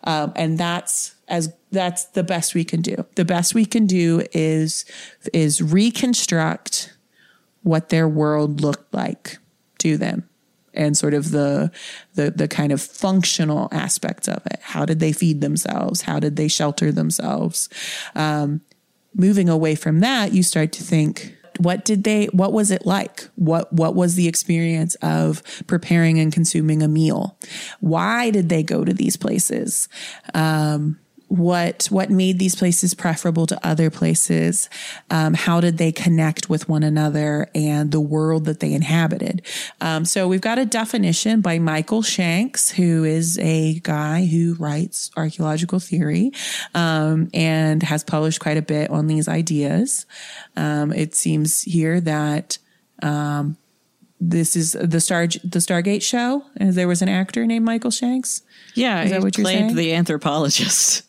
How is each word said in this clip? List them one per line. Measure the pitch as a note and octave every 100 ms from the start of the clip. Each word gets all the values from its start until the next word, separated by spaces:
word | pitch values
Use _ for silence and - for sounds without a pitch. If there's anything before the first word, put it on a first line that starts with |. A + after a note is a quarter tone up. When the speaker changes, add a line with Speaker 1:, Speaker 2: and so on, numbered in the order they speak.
| -
Speaker 1:
Um, | D#3 D3+ -
and | E3 D#3+
that's | E3+ E3+ - - - - -
as | F3 D#3+ E3 _
that's | F#3+ F3+ F3 -
the | -
best | E3+ F3 E3 F3
we |
can | E3 E3+
do. | E3 - - -
The | E3+
best | F3 E3+
we | A3+ A3
can | A#3 G#3+
do | F#3 E3+ E3 -
is, | E3 D#3 D#3 D#3 - - - - - -
is | E3+ D#3 D3
reconstruct | D#3+ F3 A3 A3+ B3+ A#3+ - E3 D#3+ E3 - - - - _ _ _ _ _ _
what | F#3 D#3+ D#3+
their | E3 D#3+
world | D3+ D3+ D3+ D3+ D3
looked | D3 C#3+ _
like | - - - - - _ _ _ _
to | E3+ D3+
them | - - - _ _ _ _
and | - D3+ D3
sort | D3+
of | D3 D3
the, | D3+ C#3+ C#3+ D#3 - - - -
the, | - C#3+
the | - D3
kind | - D3
of | C#3
functional | - - G3 F#3+ F3 - D#3 D3+ -
aspects | D#3 C#3 - E3 - -
of | - -
it. | -
How | - D#3+ D3+
did | D#3+
they | D#3+
feed | D3+ E3+ D3+
themselves? | C#3+ D#3 - - - F3+
How | - D3+
did | D3+ D3
they | D3+
shelter | - D3+ C#3+ D#3
themselves? | D3 D#3 E3 - - E3 E3 - - - - - -
Um, | D#3 D3+ D3 D3+ _ _ _ _ _
moving | G#3 F#3 G3+ F3
away | D#3+ D#3+ D#3
from | - D#3+
that, | A3 C4 G#3
you | F#3
start | F3+ - D#3
to | -
think, | - D#3+ D3+ - - - - -
what | E3+ F#3
did | G#3 G#3+
they, | G#3 G#3+ G#3
what | F#3 G3
was | A3 G#3
it | F#3+ -
like? | F#3+ - - - -
What, | E3 E3 -
what | E3+ D#3+ F3+
was | F3 F3
the | E3+
experience | E3 - E3+ E3 E3 E3 -
of | D#3+ D#3 D#3+ D#3 - - -
preparing | F3 - E3+ E3 D#3+
and | D#3
consuming | D3+ E3 - D#3 D#3
a | D3+
meal? | D#3 D#3 - - - - - - -
Why | F#3 E3 F3+ A#3 A#3+
did | G#3 E3+
they | E3+
go | D#3 - -
to |
these | F#3 - -
places? | - - - - - - - - - - - E3
Um, | D#3+ D#3 D3+ D3+ D3+ D#3 _ - _
what, | F#3 E3+ F3 E3+ - -
what | G3 G3
made | G3 F#3 F3+
these | F#3 -
places | F3+ E3+ F3+
preferable | - F3+ D#3 F3+ E3 D#3+
to | -
other | E3+ D#3+ D#3+
places? | - E3 E3 - E3 E3 F3 - - - - _
Um, | E3 D#3
how | D#3+ - E3+
did | F3 E3
they | E3
connect | D#3+ - E3 D#3 E3 -
with | D#3 -
one | D#3
another | D3+ D3+ D3+ D3 D3+ D3 -
and | - D3+ D3 D3+
the | D#3
world | D3 D3+ D#3 D#3+ D#3
that | D#3
they | D#3+
inhabited? | D3 D#3+ D#3+ E3 - - F#3 - - - -
Um, | D#3+ D#3+ E3
so | - F#3
we've | F#3
got | A3 A#3
a | C4
definition | A3+ A3 A#3+ F#3+ E3 G#3+ A3
by | F#3 E3
Michael | E3 D#3 D#3+ G#3+
Shanks, | G#3+ - F3+ E3+ B3 - -
who | - F3 E3
is | D#3 D#3+ E3 E3+
a | E3 D#3+ D#3 D#3+
guy | E3+ D3+ D3+ D#3+ F3+
who | D#3+ E3+ E3
writes | D3+ D3 E3 - - -
archaeological | D#3 D#3 D#3+ D#3 E3+ F#3
theory, | - E3+ D3+ D#3+ A#3 C#4 - - -
um, | E3+ E3 D#3+ D#3 D#3+ E3+
and | - D#3+ D#3+ D#3 D#3
has | E3+ D3+ -
published | D#3 D#3 D#3+
quite | - D3+
a |
bit | D#3 D3+ D3+
on | D#3 D#3
these | D#3 D#3
ideas. | D#3+ E3 D3+ C#3+ D#3+ B3+ - - - - - - -
Um, | D3+ D3 D3
it | E3 D#3
seems | - - D#3 D3+ -
here | - E3 D#3+ E3+
that, | E3 D3+ D3+ D3 - - _ _ _ _
um, | D3+ D3 D3 D3 C#3+ D#3 _ _ _ _ _ _
this | E3+ E3+ E3 F3
is | D#3+ -
the | E3+ E3
Star, | - F3 E3+
the | - F#3 E3+
Stargate | E3+ F3 F3 G3+
show. | - B3 A#3+ C#4 C#4 -
And | G3
there | F3+ F3+
was | F3
an | F#3
actor | F#3 F#3 - A#3
named | A3+ A3+
Michael | A3+ A#3+
Shanks. | A3 B3 B3+ B3+ - _ - - -
Speaker 2:
Yeah, | B3 G3
Speaker 1:
Is | E3
that | F#3+
Speaker 2:
he | G3
Speaker 1:
what | G3
you're |
Speaker 2:
played | G3+ F#3+
Speaker 1:
saying? | G#3+ E3
Speaker 2:
the | E3
anthropologist. | E3 E3+ D3+ D3+ D3 C#3+ - - - - -